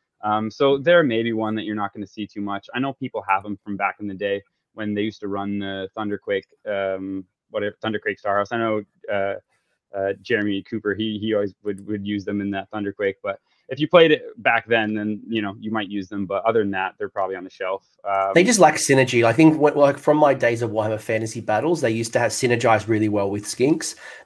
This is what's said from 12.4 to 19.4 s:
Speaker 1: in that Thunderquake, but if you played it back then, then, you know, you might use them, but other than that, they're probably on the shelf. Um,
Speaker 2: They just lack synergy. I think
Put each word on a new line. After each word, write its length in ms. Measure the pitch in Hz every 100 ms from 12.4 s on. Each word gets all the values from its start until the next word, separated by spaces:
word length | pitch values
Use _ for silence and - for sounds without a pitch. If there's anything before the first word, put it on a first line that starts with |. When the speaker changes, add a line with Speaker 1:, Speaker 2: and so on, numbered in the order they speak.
Speaker 1:
in 100 | 101
that 180 | 98 95
Thunderquake, 440 | 107 101 98 101 -
but 160 | 101 98 _ _ -
if 100 | 135
you 80 | 151
played 240 | 180 165
it 120 | 151 - -
back 240 | 127 117 110
then, 260 | 113 107 107
then, 260 | 107 107 -
you 140 | 113
know, 140 | 104 107
you 120 | 107
might 180 | 107 98
use 200 | 101 92
them, 160 | 101 95
but 180 | 98 113
other 140 | 113
than 100 | 101
that, 240 | 95 92 -
they're 120 | 101
probably 260 | 104 95 95
on 80 |
the 60 | 92
shelf. 380 | - 92 98 _ _ 101
Um, 280 | 98 98 165
Speaker 2:
They 80 |
just 160 | 196 214
lack 160 | 156 151
synergy. 480 | - 135 127 120
I 80 | 113
think 260 | 113